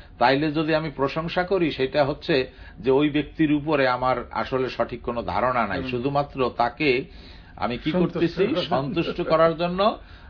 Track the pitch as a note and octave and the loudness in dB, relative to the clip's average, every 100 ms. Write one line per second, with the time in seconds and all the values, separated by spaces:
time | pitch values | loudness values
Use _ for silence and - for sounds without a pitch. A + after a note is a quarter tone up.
0 | - - A#2+ C#3 D#3 D3+ D#3 D#3 D#3+ C3+ | -20 2 4 4 2 0 0 0 -2 -2
1 | C3+ D#3+ E3 F3+ F3+ F#3+ D#3 - C3+ D3+ | -2 -2 -2 -2 0 0 0 0 0 2
2 | C#3 D3+ - C3+ B2+ - - - B2 C3+ | 0 -2 0 0 0 -8 -20 -4 2 4
3 | D3+ D3 C#3+ - D3+ D3 D3+ C#3+ C3 B2 | 4 0 -2 0 2 2 2 2 2 2
4 | B2+ B2 - A2 A2+ C3 B2 - A#2 A#2+ | 0 0 -2 -6 -2 -2 -2 -2 -4 -4
5 | A#2+ A#2 F#2+ F#2+ B2 B2 G#2 F#2 F2 B2 | -4 -4 -2 0 0 0 0 -2 -4 -4
6 | C#3 C#3+ C#3 C3+ A#2+ - A#2+ - D3+ B2+ | -2 -2 -2 -2 -2 0 -2 0 0 0
7 | - - - - - - G#2+ A#2+ D#3 F3+ | -2 -14 -20 -20 -20 -6 -4 -2 -2 0
8 | E3 E3 E3+ E3+ G3+ F3 - B2+ C#3 E3+ | 0 0 -2 2 0 0 0 -2 0 -2
9 | D3 - E3 D#3+ E3 D#3+ F3 F3+ G#3+ - | -4 -4 0 4 4 2 -2 2 0 0
10 | - - | -8 -20